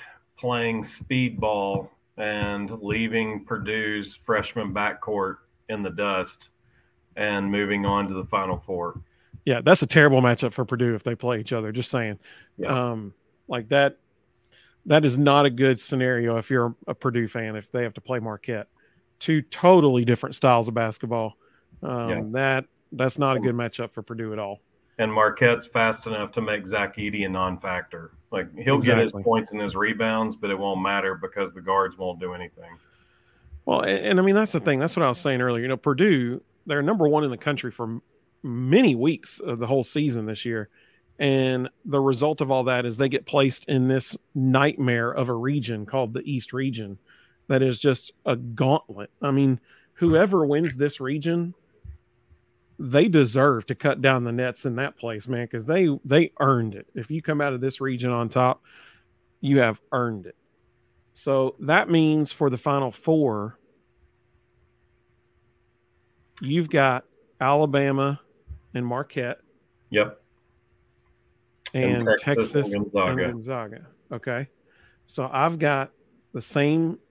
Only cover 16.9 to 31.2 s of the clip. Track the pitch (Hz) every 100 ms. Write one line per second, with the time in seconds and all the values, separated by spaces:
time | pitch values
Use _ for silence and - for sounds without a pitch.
16.9 | - 135 120 113 120 110 107 101 123 117
17.9 | - - 127 110 104 - 110 - _ _
18.9 | _ _ _ - 156 - - 180 185 147
19.9 | 127 117 120 - - 135 120 113 117 113
20.9 | 107 117 117 110 - _ _ _ - -
21.9 | 123 117 110 107 123 135 135 - _ _
22.9 | 120 131 - 139 131 117 120 117 - 117
23.9 | - 104 117 110 107 101 104 _ _ _
24.9 | - 110 107 107 - 120 117 - 117 113
25.9 | 110 - 107 101 - 110 107 92 104 98
26.9 | 104 104 104 98 92 92 87 95 90 -
27.9 | 85 82 - _ 98 90 78 120 139 120
28.9 | 113 113 104 107 110 107 107 101 95 104
29.9 | 110 113 110 110 107 101 95 98 95 95
30.9 | 101 95 90